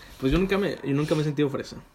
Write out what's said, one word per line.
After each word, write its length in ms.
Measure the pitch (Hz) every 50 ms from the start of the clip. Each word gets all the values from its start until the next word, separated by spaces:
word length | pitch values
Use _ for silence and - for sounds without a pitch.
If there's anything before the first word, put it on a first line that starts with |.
| - - - -
Pues 100 | 131 135
yo 80 | 143 170
nunca 180 | 190 190 196
me, 180 | 190 202 160 - - -
yo 100 | 139 139
nunca 220 | 143 151 156 165
me 60 | 156
he 40 | 151
sentido 240 | 151 139 139 147 135
fresa. 260 | 135 - - - - 117 - -